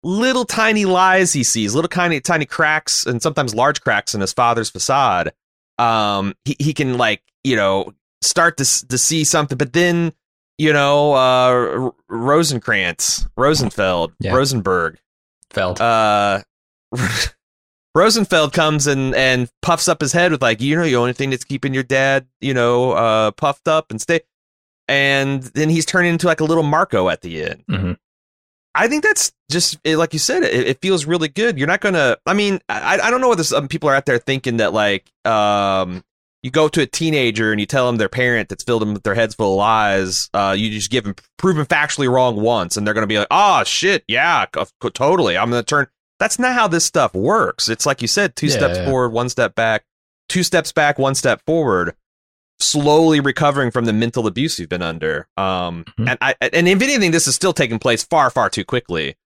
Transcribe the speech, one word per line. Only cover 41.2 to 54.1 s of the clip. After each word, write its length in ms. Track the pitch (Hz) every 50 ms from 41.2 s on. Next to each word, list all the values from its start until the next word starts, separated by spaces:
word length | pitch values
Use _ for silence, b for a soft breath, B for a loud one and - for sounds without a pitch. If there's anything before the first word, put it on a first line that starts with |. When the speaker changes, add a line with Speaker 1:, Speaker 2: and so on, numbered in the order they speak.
| _ _ _
Speaker 1:
proven 300 | - - 190 185 151 147
factually 440 | - 170 151 147 147 - - 143 123
wrong 260 | 123 131 127 123 113 104
once, 360 | 107 113 120 110 90 87 - 107
and 80 | 104
they're 80 | 107 107
gonna 120 | 110 110
be 120 | 101 110 104
like, 100 | 104 -
"Oh 320 | - 180 208 202 180 135 101
shit, 380 | - - - 165 190 202 156 _ -
yeah, 380 | 107 120 147 170 170 131 98 - -
c-, 100 | 73 92 - _ _
c-, 80 | - 120
totally. 460 | - - 127 147 180 180 156 101 87
I'm 140 | 90 104 117
gonna 120 | 120 120
turn." 240 | 117 - 151 143 139 - _ _ _ _ _ _
That's 200 | 190 226 - -
not 160 | 240 254 247
how 120 | 247 226 202
this 160 | 165 170 160
stuff 300 | - _ 165 135 107 -
works. 540 | 92 101 143 208 226 147 90 - - - -
It's 160 | 113 - -
like 140 | 147 139 -
you 60 | 123 110
said, 260 | - 202 202 175 -
two 100 | - -
Speaker 2:
Yeah, 60 | 143 143
Speaker 1:
steps 220 | 110 - 139 87 92
Speaker 2:
yeah. 60 | -
Speaker 1:
forward, 240 | 139 135 127 127 120
one 180 | 113 113 123 127
step 260 | - - 120 101 -
back, 280 | - 113 113 110 107 _ _ _ _ _ _ _ _ _ _
two 140 | - 185 180
steps 260 | - - 170 156 -
back, 240 | - 165 151 147 143 -
one 160 | 135 135 135
step 260 | - - 131 113 - _
forward, 480 | - 160 165 156 127 101 90 87 85 - _ _ _ _ _ _ _ _ _ _ _ _ _
slowly 580 | - - - 151 143 151 151 156 165 160 156 147
recovering 540 | 139 143 - - 156 147 139 139 135 120
from 140 | - 127 117
the 60 | 117
mental 360 | 107 107 113 117